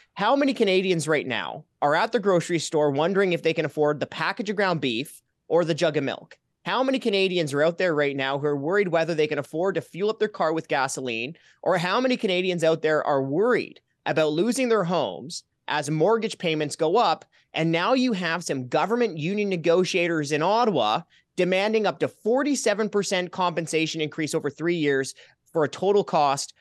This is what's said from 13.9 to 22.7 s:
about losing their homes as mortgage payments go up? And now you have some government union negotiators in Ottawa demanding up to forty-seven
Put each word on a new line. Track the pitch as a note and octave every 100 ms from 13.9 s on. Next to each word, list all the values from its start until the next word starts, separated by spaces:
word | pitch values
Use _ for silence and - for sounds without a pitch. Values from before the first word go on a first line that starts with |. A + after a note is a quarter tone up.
| _ -
about | D3+ D#3
losing | D3+ G#3+ B3 B3+
their | A3 E3+
homes | F3 A#2 E2 B2+ - - _ -
as | D3 D3
mortgage | D#3 E3+ A3+ G#3+ -
payments | F3 D#3 D3+ -
go | D#3+ G3+
up? | G#3 D#3+ - _ _
And | - D#3+
now | E3 F#3+
you | C4 B3+
have | G3 F3 E3+
some | E3+ C#3+ B2+
government | D#3 F3+ A#3 A#3+ D#3+
union | D3+ G#3 G3+
negotiators | F#3 D#3+ F3 F3+ F#3 E3+ E3 C#3+
in | D3+
Ottawa | E3 A3 A#3+ D#3+ G#2+ A#2+ - _ _ -
demanding | F3+ F#3 G3+ A3 G3
up | D#3
to | C#3
forty-seven | - G#3+ B3 D4 C4+ A3+